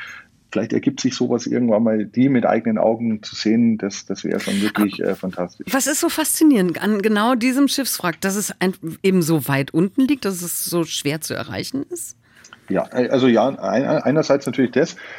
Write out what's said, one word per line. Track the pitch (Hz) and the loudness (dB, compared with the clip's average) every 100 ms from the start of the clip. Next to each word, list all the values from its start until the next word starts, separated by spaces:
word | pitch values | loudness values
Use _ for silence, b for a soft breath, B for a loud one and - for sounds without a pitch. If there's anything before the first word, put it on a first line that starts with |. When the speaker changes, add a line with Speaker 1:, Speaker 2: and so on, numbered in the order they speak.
| B B B _ _ | B B B _ _
Speaker 1:
Vielleicht | 107 113 | -4 -2
ergibt | 113 135 - | -2 -2 -2
sich | 127 | -4
sowas | - 123 120 - | -2 -2 -2 -2
irgendwann | 120 123 107 | 0 2 2
mal, | 117 110 101 | 2 0 -2
die | 120 135 | 0 2
mit | 127 110 | 4 2
eigenen | 113 117 110 | 0 0 0
Augen | 110 113 117 107 | 2 0 -2 -4
zu | - - | -6 -4
sehen, | 107 113 117 107 | 0 4 4 2
das, | 98 - - | -2 -8 -10
das | 95 | -8
wäre | - 90 | -4 -4
schon | 92 98 | -2 -2
wirklich, | 104 107 104 - | 0 0 0 0
äh, | - | -4
fantastisch. | 92 95 - 90 - - | -4 -6 -6 -8 -8 -4
Speaker 2:
Was | 269 269 | -2 0
ist | 311 | 0
so | 339 | -2
faszinierend | - 311 - 311 240 180 156 | 0 -2 4 6 6 4 0
an | 202 214 | -2 0
genau | 214 208 226 | 2 2 2
diesem | 262 247 254 277 | 2 2 2 2
Schiffswrack, | - 254 - 180 156 | 0 -4 -4 -4 -2
dass | 196 | -2
es | 196 190 - | -2 -4 -2
ein, | 185 180 165 156 | -2 -2 -8 -2
eben | 190 190 | 2 4
so | 156 160 135 | 4 2 2
weit | 139 135 | 0 0
unten | 160 190 - 262 | 0 0 2 2
liegt, | 277 | 0
dass | 202 180 | -2 -6
es | 175 - | -6 -8
so | - 175 | -4 -2
schwer | 160 - 143 156 | -2 -4 -4 -4
zu | - | -6
erreichen | - - 95 - 269 285 | -8 -6 -8 -6 -8 -8
ist? | 349 - - B B B B - | -10 -12 -16 B B B B -4
Speaker 1:
Ja, | 95 - | -4 -2
äh, | 123 123 | -2 0
also | 135 131 | 4 6
ja, | 113 123 | 6 4
ein-, | - 98 - | 0 -2 0
einerseits | - 151 - 156 151 139 135 | 0 0 2 2 2 0 0
natürlich | 120 127 | 0 2
das. | 127 160 - B | 2 0 -2 B